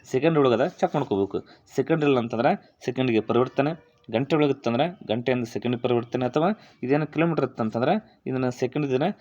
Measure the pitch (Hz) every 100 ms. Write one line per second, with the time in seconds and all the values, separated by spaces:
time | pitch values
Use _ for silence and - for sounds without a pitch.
0 | - 131 160 151 135 113 165 - 185 151
1 | 131 98 98 92 - - _ - 131 160
2 | 147 131 110 113 143 202 - _ - 127
3 | 131 110 104 117 127 - 143 170 _ _
4 | - 113 139 156 147 135 117 120 175 185
5 | - 113 120 127 117 101 120 120 123 120
6 | 123 127 123 135 175 214 - - 123 147
7 | 151 151 170 151 123 - 110 117 135 214
8 | - _ 127 131 127 - 127 151 139 127
9 | 175 -